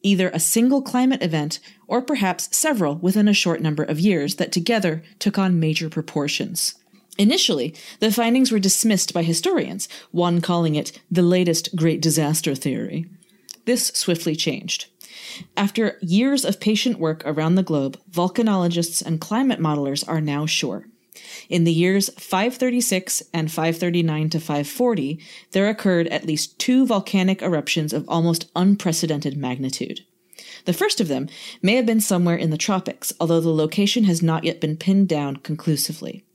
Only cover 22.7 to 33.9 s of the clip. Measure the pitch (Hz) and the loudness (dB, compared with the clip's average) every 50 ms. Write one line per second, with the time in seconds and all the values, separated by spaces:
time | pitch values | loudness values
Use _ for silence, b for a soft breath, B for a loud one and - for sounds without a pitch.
22.7 | 240 247 240 - 202 185 185 - - - - _ - 160 160 156 160 - 160 165 | 0 0 0 0 -2 -2 -2 -4 -6 -6 -6 _ -4 -4 -4 -2 -2 -2 0 0
23.7 | 165 165 180 175 170 175 165 160 156 151 156 156 160 165 160 - 151 147 147 143 | 0 0 -2 0 0 2 0 0 0 0 -2 -2 -2 -4 -4 -2 -4 -2 -2 -4
24.7 | - - 247 247 233 180 135 139 151 156 B B B B B B - 190 196 208 | -4 -2 0 0 0 0 -2 -4 -6 -8 B B B B B B 0 0 2 2
25.7 | 220 214 - 202 185 170 170 - - - - 165 156 151 - - _ _ - - | 0 0 0 2 2 2 2 0 -2 -4 -2 -2 -2 -2 -4 -6 _ _ 0 2
26.7 | 254 254 269 233 233 196 190 - - 196 185 185 190 196 - - 175 151 143 - | 4 4 4 4 2 0 0 0 0 2 2 2 2 0 0 0 0 0 0 -2
27.7 | - 170 156 151 - 147 143 - - 165 165 170 165 165 - _ _ 165 180 196 | -2 -2 -2 -2 -2 -4 -4 -2 0 2 2 2 2 0 -4 _ _ 2 4 4
28.7 | 202 202 - 180 160 - - 160 156 143 151 - 135 147 135 127 123 131 135 131 | 4 4 2 -2 -2 0 0 -2 -2 -2 -2 -4 -6 -4 -6 -6 -4 -4 -4 -6
29.7 | - - - - - - - _ _ _ _ B B B B B B B B - | -4 -6 -8 -8 -8 -12 -14 _ _ _ _ B B B B B B B B -4
30.7 | 175 - 381 415 - - 226 156 143 127 139 151 B B B B B B B 185 | -2 0 0 0 0 0 0 -2 0 -4 -4 -6 B B B B B B B 2
31.7 | 220 254 254 220 226 226 214 - 196 175 175 170 170 - - 160 156 151 - - | 2 4 2 4 2 2 2 2 2 2 2 2 2 0 0 -2 -2 -2 -2 0
32.7 | 202 185 180 - - - - - - _ 170 165 170 165 165 165 160 156 156 156 | -2 -2 -2 -6 -12 -8 -10 -10 -6 _ 0 2 2 2 2 2 2 2 0 0
33.7 | - - 202 202 | 2 0 0 2